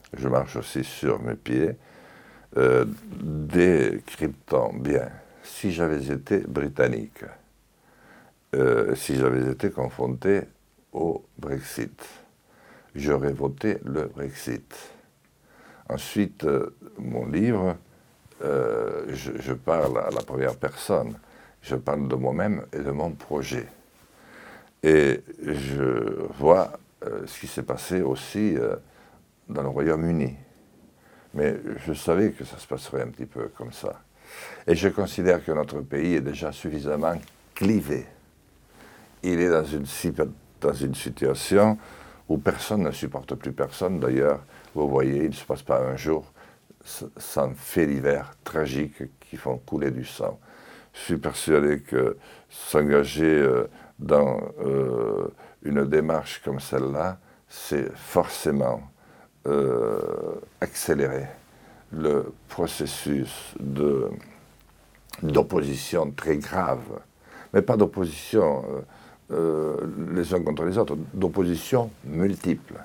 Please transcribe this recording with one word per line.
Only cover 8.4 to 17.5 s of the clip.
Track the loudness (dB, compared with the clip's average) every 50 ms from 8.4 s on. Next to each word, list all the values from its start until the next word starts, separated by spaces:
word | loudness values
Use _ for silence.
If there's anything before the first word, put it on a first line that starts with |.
| _ _ 2
euh, | 4 4 4 4 4 2 0 -2
si | -2 -2 -2 0
j'avais | 2 4 4 4 2 0 0
été | -2 -2 -2 -2
confronté | -2 -2 -4 -4 -4 -2 -2 -2 -2 0 2 2 2 2 0 -4 -12 _ _ _ _ _ _ _
au | -4 -2 -2 -2 -2 -4 -6 _ _
Brexit, | -10 -8 -6 -6 -6 -6 -8 -8 -8 -8 -8 -10 -16 -20 -20 -20 -20 -20 _ _ _ _ _ _ _ -20 -20 -20 -20 -20 _ -8
j'aurais | -2 0 2 2 2 2 0
voté | 0 0 -2 -4 -2 -2 -2 -2 -2 -2 -4
le | -4 -4 -4 -4
Brexit. | -4 -6 -8 -8 -8 -8 -10 -8 -8 -8 -8 -10 -14 -20 -20 -20 -20 -20 -20 _ _ _ _ _ _ _ _ _ _ _ -20 -20 -20 -20 -16 -10
Ensuite, | -8 -8 -8 -6 -2 0 0 0 0 0 -2 0
euh, | 2 2 2 0 -2 -8 -14 -20 -18 -12
mon | -10 -6 -4 -4 -4 -2
livre, | 0 2 2 4 4